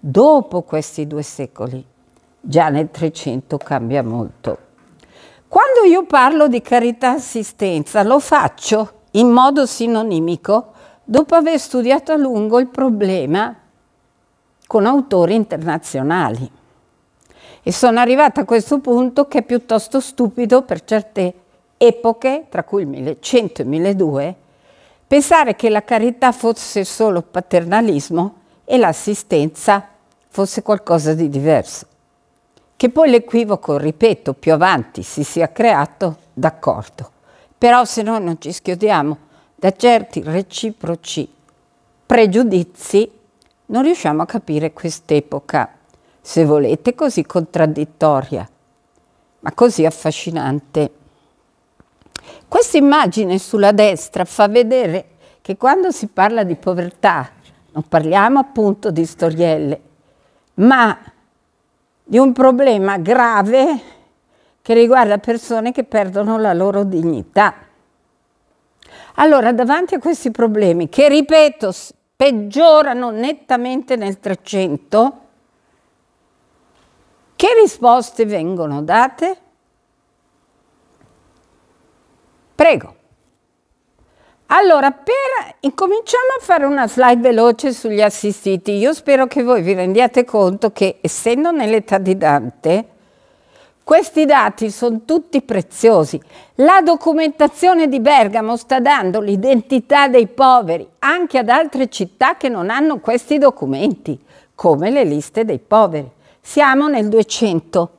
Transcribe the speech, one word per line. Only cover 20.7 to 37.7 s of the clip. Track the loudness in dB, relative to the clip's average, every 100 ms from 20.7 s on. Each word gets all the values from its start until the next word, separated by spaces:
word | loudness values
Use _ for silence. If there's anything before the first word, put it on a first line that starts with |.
| -8
certe | -4 -4 -4 -4 -4 -6 _ _ _ _
epoche, | 2 4 -4 -2 -4 -4 -8
tra | -10
cui | -6 -4
il | -4
millecento | -8 -10 -10 0 0 0 -4
e |
milleduecento, | -4 0 -2 0 -2 -2 -6 -10 _ _ _ _ _ _ _
pensare | 0 4 2 2 0
che | 0
la | -2
carità | -2 -2 -2 0 -2
fosse | 0 -4 -4 -6 -6
solo | -6 -2 0 0
paternalismo | -4 -8 0 -2 2 0 0 -2 -2 -4 -4 -8 _ _
e | -2 2
l'assistenza | 2 0 -6 -8 -2 -2 -2 -4 0 0 -2 _ _ _ _
fosse | -6 -4 -4
qualcosa | -4 -4 0 -2 0
di | -2 -2
diverso. | -2 0 0 -2 -14 -20 _ _ _ _ _ _ _ _ _
Che | -2
poi | 2 4
l'equivoco, | 4 2 -2 -2 -4 -4 -4
ripeto, | -4 0 0 0 -6
più | -6 0
avanti | 2 2 0 -4 -12
si | -14 -10
sia | -8 -4 -4
creato, | 0 0 2 -2 _ -8 -8 _
d'accordo. | -4 -4 -2 -4 -4 -8 -18 -20 _ _ _ _ _
Però | 4